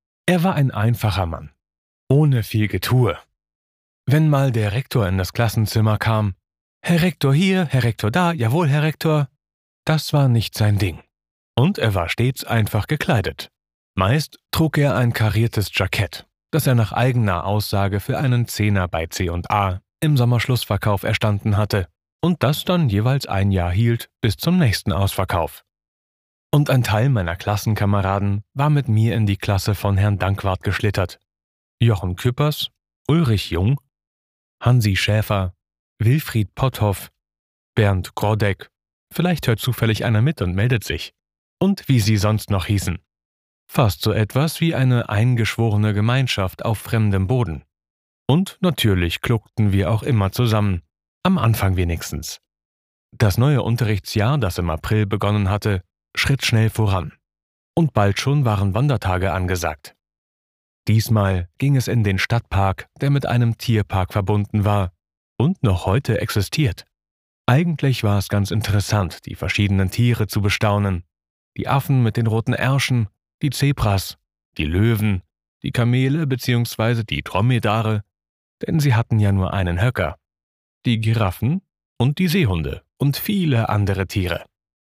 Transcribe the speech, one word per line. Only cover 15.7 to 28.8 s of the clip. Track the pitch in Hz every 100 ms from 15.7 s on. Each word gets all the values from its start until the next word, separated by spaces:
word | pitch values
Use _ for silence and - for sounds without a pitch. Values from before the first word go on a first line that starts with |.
Jackett, | - 95 - 95 - - _ _
das | 156 139
er |
nach | 120 107
eigener | - 127 123 104 85
Aussage | 98 104 - 101 98 101
für | - 127
einen | 135 123 117
Zehner | - 107 98 90
bei | 85 82
C | - 90
und | 87 76
A | 104 98 92 - -
im | 156 139
Sommerschlussverkauf | 120 120 - 123 - 101 110 98
erstanden | - 107 110 101 110 101
hatte | 104 104 90 _ _ _
und | 170 175
das | 139 151
dann | - 180 139
jeweils | 98 120 139 -
ein | 95 101
Jahr | 95 87
hielt | 92 117 117 - _
bis | 113 -
zum | 170 180
nächsten | 127 - -
Ausverkauf. | 85 98 - 95 92 80 - _ _ _ _ _ _ _ _ _
Und | 143 147
ein | 135
Teil | 117 104 135
meiner | 117 87 85
Klassenkameraden | - 101 113 104 101 101 95 98 101 101 -
war | - 147
mit | 147